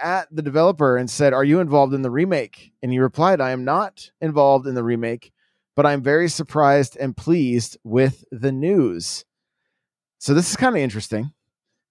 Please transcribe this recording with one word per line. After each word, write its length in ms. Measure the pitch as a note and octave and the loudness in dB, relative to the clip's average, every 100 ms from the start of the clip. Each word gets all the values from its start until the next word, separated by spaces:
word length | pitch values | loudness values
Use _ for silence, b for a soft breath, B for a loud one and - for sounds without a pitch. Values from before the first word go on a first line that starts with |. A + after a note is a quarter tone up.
at 260 | D#3+ F#3 D#3+ | -4 -4 -6
the 100 | D#3 | -8
developer 560 | D3 D3 F3 D#3+ C#3 B2 | -4 2 2 2 2 2
and 120 | B2 | -2
said, 220 | - C#3+ | 0 2
"Are 120 | C3 | 2
you 160 | C#3 E3 | 4 2
involved 340 | E3 C#3+ C3+ | 4 2 2
in 80 | C3+ | 0
the 100 | C3 | -4
remake?" 640 | B2+ F#3+ D#3+ A2 - _ _ | -2 -2 -2 -4 -12 _ _
And 100 | B2 | -4
he 80 | B2+ | 0
replied, 400 | C3 - F3 F3+ | 0 2 0 2
"I 120 | C3 | -2
am 120 | B2+ | -4
not 480 | B2+ E3 G3+ - - - | -2 -2 -4 -8 -20 -10
involved 460 | D#3+ D3 C#3 C3+ C3+ | -4 2 4 4 0
in 80 | |
the 100 | B2+ | -4
remake, 480 | A#2 A#2+ A#2 A#2 _ _ _ _ _ - | -2 -2 -4 -8 _ _ _ _ _ 0
but 100 | D3 | 0
I'm 160 | C#3+ | 0
very 260 | C3 D3+ F3 | 0 2 0
surprised 680 | - D3 D3+ C#3+ C#3+ C3 - | -4 -4 2 4 4 2 -4
and 180 | C3+ - | -8 -6
pleased 640 | - E3+ B2+ A#2+ A2 - | -2 0 0 -2 -4 -12
with 400 | A2+ A#2 C3 - - | -4 2 2 0 -10
the 200 | A#2 C3+ | -6 -4
news." 720 | C3 D#3+ G3+ B2 E2+ E2+ - - _ _ _ _ _ _ _ _ _ | -2 0 2 0 -2 -10 -12 -16 _ _ _ _ _ _ _ _ _
So 160 | - | 0
this 160 | D3 F3 | 0 0
is 60 | - | 0
kinda 240 | B3+ G#3 | 0 0
interesting. 540 | C3 G#2+ - G#2+ C#3 - _ _ _ _ _ | -2 -4 -8 -8 -8 -12 _ _ _ _ _